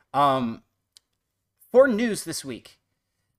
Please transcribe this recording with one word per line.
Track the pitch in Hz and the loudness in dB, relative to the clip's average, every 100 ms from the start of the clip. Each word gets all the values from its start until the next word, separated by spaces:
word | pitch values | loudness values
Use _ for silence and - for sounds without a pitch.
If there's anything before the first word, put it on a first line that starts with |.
| _ | _
Um, | 135 143 131 117 113 _ _ _ _ _ _ _ _ _ _ _ | 0 0 0 -4 -8 _ _ _ _ _ _ _ _ _ _ _
for | 240 269 | 4 4
news | 208 233 185 | 2 -2 -4
this | 165 - | -8 -12
week, | 139 107 - _ _ _ _ _ _ | -12 -14 -18 _ _ _ _ _ _